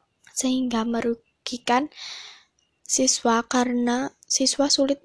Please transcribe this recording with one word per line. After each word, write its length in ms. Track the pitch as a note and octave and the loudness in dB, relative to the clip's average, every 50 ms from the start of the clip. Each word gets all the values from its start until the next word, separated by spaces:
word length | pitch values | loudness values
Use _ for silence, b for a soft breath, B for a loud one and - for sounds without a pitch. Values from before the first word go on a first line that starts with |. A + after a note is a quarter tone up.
| _ _ _ _ _ - - | _ _ _ _ _ -14 -8
sehingga 480 | - - B3+ B3+ C4 B3+ B3 A#3 A3+ | -4 -2 0 0 0 -2 -2 -2 -2
merugikan 1080 | A3 A#3 A#3 A3+ A#3+ A#3 A#3 - _ _ _ _ - - B3 A#3+ - - A#3+ B3+ D4+ D4+ B B B B B B B B B B B B B _ _ _ _ _ _ - | -2 -2 -2 -2 0 -2 -2 -4 _ _ _ _ -12 -10 -10 -6 -2 0 2 2 0 -2 B B B B B B B B B B B B B _ _ _ _ _ _ -4
siswa 560 | - - C4 C4 - - - A#3+ A3+ A#3 A#3 | 0 0 2 2 0 2 2 2 2 2 0
karena 640 | - - B3 B3 B3 A#3+ A#3+ A#3+ A#3+ A#3+ B3+ C#4 - _ _ - | 0 0 0 2 2 0 0 0 0 0 -2 -2 -6 _ _ -6
siswa 400 | - - - C4+ B3+ - - C#4 | -2 0 0 0 0 2 2 2
sulit 320 | C#4+ - - C4+ C4+ C#4 C#4 | 2 4 2 2 2 0 -2